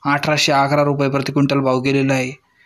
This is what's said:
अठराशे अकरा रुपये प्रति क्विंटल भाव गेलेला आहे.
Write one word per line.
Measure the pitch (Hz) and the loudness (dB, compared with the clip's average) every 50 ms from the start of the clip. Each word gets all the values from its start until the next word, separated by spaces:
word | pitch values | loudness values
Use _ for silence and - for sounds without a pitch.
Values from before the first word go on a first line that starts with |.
| - | -2
अठराशे | 143 143 143 - 151 151 143 - - | -2 -4 -2 0 -2 -2 0 0 0
अकरा | 147 139 139 139 147 147 147 | 2 2 2 2 2 0 2
रुपये | 147 143 139 143 135 | 0 0 0 0 0
प्रति | 135 139 143 - | 0 -2 -2 -2
क्विंटल | 135 147 143 135 143 139 | 0 0 0 2 0 0
भाव | 135 131 127 127 | 0 0 0 0
गेलेला | 123 139 135 139 135 135 135 | 0 0 0 2 2 2 0
आहे. | 131 127 127 - _ _ _ _ _ _ | -2 -2 -6 -8 _ _ _ _ _ _